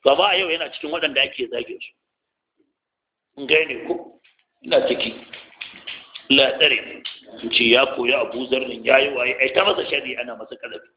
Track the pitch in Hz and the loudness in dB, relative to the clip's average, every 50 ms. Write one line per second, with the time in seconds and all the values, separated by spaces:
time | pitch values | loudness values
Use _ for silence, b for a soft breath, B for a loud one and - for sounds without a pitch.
0 | _ 139 139 151 185 202 190 185 190 175 160 165 160 139 - - - 147 156 170 | _ 6 4 6 4 2 2 0 0 0 -2 -4 -6 -8 -10 -10 -8 -6 -6 -2
1 | 151 151 139 135 135 135 - - 123 113 - 120 120 113 120 - - - _ _ | -2 -2 0 0 0 0 -2 -8 -8 -6 -6 -8 -8 -8 -12 -16 -16 -20 _ _
2 | _ _ _ _ _ _ _ _ _ _ _ _ _ _ _ _ _ _ _ _ | _ _ _ _ _ _ _ _ _ _ _ _ _ _ _ _ _ _ _ _
3 | _ _ _ _ _ _ _ - 143 131 151 156 160 147 127 113 120 - 180 - | _ _ _ _ _ _ _ -14 -2 2 2 2 2 0 -6 -10 -4 -6 -6 -6
4 | - - - _ _ _ _ _ _ _ _ _ _ - 165 135 - - - - | -6 -14 -20 _ _ _ _ _ _ _ _ _ _ 2 2 4 4 4 0 0
5 | - 113 107 - - - - - - - - _ - - - - - - - - | -2 -6 -6 -10 -16 -18 -20 -20 -20 -20 -18 _ -18 -18 -18 -18 -16 -16 -16 -16
6 | - - - - - - 135 139 139 131 - - 160 147 131 110 - - - - | -18 -18 -20 -20 0 2 4 4 4 4 4 2 2 2 2 0 -2 -8 -14 -14
7 | - - - - - - - - - 113 - - 120 117 117 123 139 135 - - | -14 -14 -16 -16 -20 -20 -16 -10 -8 -2 0 2 4 6 6 6 6 4 0 -2
8 | 123 120 131 135 117 - - 120 131 123 135 131 131 123 117 113 113 120 127 135 | 0 0 0 0 0 -2 -4 -8 -4 -2 -2 -2 -2 -6 -10 -6 2 4 6 6
9 | 143 143 139 123 123 127 131 - 135 131 131 - 190 202 190 175 160 - - 143 | 6 4 0 -2 -2 -2 0 0 0 0 0 0 0 0 0 -2 -2 -4 -4 -4
10 | 139 131 127 120 123 123 113 110 110 - 123 - - 123 - - - _ _ | -4 -6 -8 -8 -10 -10 -10 -14 -14 -16 -16 -16 -14 -14 -14 -16 -18 _ _